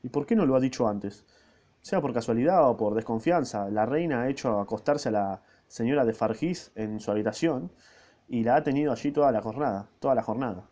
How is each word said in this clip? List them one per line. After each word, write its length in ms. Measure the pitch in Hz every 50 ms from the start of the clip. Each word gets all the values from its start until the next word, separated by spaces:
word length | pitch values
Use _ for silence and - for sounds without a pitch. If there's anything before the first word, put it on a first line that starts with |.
| -
"¿Y 60 | 127
por 160 | - 143 143
qué 100 | - 233
no 100 | 220 180
lo 100 | 135 131
ha 40 | 131
dicho 280 | 127 131 127 - 123
antes?". 380 | 107 104 101 98 101 - - _ _ _ _ _ _ _ _ _ _ _ _
Sea 200 | _ - - 190
por 120 | 143 135 113
casualidad 560 | 120 113 - 117 117 127 160 190 180 151 131
o 80 | 117
por 160 | 101 110 104 107
desconfianza, 760 | 113 110 - 113 113 113 160 175 170 139 113 - 107 101 98
la 160 | 104 107 107
reina 360 | 113 131 156 175 165 143 117
ha 80 | 120 131
hecho 300 | 143 139 - 131 110 101
acostarse 500 | 101 - 113 113 - - 143 147 - 123
a 20 |
la 300 | 107 104 101 98 95 - _ _ _ _ _
señora 380 | _ - - 117 120 143 147 131
de 80 | 113 110
Fargis 580 | - 117 110 113 - 151 170 180 - - - _
en 240 | - 107 107 107 107
su 120 | 104 -
habitación 600 | 104 104 104 110 104 - - 165 147 127 165 180 _ _ _ - _ - - _ _ _ _
y 160 | _ 123 120 113
la 140 | 117 123
ha 60 | 151 151
tenido 280 | 151 135 143 151 147
allí 200 | - - - 147
toda 200 | 143 147 147 139
la 100 | 120 107
jornada, 480 | 101 110 110 135 147 131 101 98 104 - _ _
toda 160 | - 139 131
la 80 | 113 110
jornada. 440 | - 110 117 135 120 95 90 - -